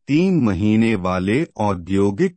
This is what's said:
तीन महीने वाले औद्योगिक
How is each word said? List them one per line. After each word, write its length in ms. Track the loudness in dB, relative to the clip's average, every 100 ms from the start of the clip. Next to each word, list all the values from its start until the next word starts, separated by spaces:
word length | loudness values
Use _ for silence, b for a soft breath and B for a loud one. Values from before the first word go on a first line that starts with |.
| -2
तीन 340 | 0 2 2
महीने 520 | 0 0 2 2 2
वाले 500 | 0 -2 -2 -2 -2 -4 -4
औद्योगिक 800 | -4 -4 -2 0 0 0 -4